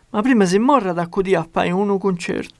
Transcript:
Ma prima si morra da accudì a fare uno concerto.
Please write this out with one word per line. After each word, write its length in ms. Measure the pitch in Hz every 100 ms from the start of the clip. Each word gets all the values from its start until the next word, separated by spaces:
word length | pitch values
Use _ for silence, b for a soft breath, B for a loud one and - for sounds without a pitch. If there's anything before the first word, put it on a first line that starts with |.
| b
Ma 100 | 214
prima 240 | 226 247 190
si 140 | 190
morra 320 | 247 285 190
da 120 | 170
accudì 300 | 170 196 190
a 140 | 175 160
fare 220 | - 175
uno 260 | 180 208 196
concerto. 580 | 196 175 - - - _